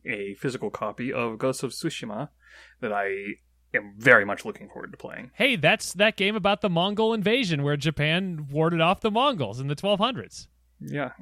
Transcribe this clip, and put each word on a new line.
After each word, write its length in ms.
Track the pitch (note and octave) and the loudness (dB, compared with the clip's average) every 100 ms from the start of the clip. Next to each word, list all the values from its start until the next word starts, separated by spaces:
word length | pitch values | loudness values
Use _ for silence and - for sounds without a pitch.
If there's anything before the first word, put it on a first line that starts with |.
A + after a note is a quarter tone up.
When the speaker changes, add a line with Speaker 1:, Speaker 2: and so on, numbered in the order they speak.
| - | -8
Speaker 1:
a 300 | G#2 G2+ G2 | -6 -6 -4
physical 340 | C#3 B2 D3 | -4 -4 -6
copy 420 | - G#2+ G2+ B2 | -4 -6 -6 -4
of 260 | - A#2 A2 | -2 -2 -2
Ghost 260 | C3 B2 | -2 -2
of 80 | B2+ | -6
Tsushima 580 | - E3 - A2+ G#2 D3+ _ - - - - | -4 -6 -6 -8 -8 -10 _ -20 -20 -20 -8
that 120 | A#2 | -4
I 420 | G2+ G2 G2 G2+ - _ _ _ | -2 -2 -4 -8 -12 _ _ _
am 220 | A2+ G#2 G2+ | -4 -4 2
very 280 | A2 A#2 G2+ | 8 8 6
much 200 | G2+ A2 | -4 -8
looking 240 | - G2+ | -12 -14
forward 220 | - - | -16 -16
to 60 | - | -14
playing. 340 | - - B3 | -14 -14 -10
Speaker 2:
Hey, 220 | - B3+ A3 | 0 2 4
that's 380 | D3 A3 - | 4 2 0
that 240 | F3 G#3+ G#3 | 2 2 2
game 180 | G3 G#3+ | 0 2
about 260 | G3 G3+ | 0 2
the 80 | G#3 | 2
Mongol 440 | E3 F#3+ G#3 A3 | 2 0 2 2
invasion 500 | A3+ G3 B3 G3+ D3+ | 2 2 2 2 0
where 120 | C#3+ D3 | 0 0
Japan 720 | D3 D3 D3 E3+ F#3+ D#3+ C#3+ | 0 0 0 0 -2 -6 -4
warded 300 | C#3+ D#3+ E3+ | 0 2 4
off 200 | D#3+ G3 | 2 2
the 100 | A3+ | 0
Mongols 480 | G#3+ C#4+ G#3 A2 A#2 | 2 2 2 -2 -4
in 80 | C#3 | -6
the 80 | D3 | -2
twelve 240 | G3 G3 | 0 2
hundreds. 480 | A3+ G3 F#2 - - _ _ - | 0 -2 -10 -14 -20 _ _ -16
Speaker 1:
Yeah, 320 | D3 C#3+ C3 - | -8 -6 -6 -8